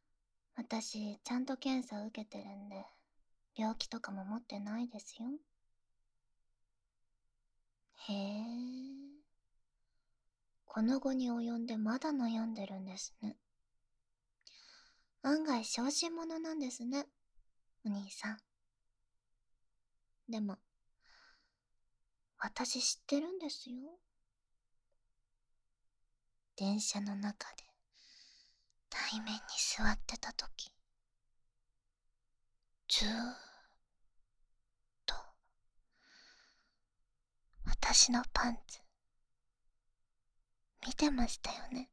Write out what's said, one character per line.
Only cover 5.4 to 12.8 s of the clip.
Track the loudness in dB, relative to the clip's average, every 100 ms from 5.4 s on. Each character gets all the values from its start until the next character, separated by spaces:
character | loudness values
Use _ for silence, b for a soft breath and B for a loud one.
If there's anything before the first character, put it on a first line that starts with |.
| -10 _ _ _ _ _ _ _ _ _ _ _ _ _ _ _ _ _ _ _ _ _ _ _ _ -12 -4
へ |
え。 | -2 0 -2 -4 -4 -6 -8 -10 -12 -14 -20 _ _ _ _ _ _ _ _ _ _ _ _ _ _
こ | -6 2
の | 4 4
期 | 4 2
に | 2
及 | 0 0 -2
ん | -2
で | 0
ま | 2 2
だ | 2
悩 | 2 2 2 0
ん |
で | -2 -4
る |
ん | -6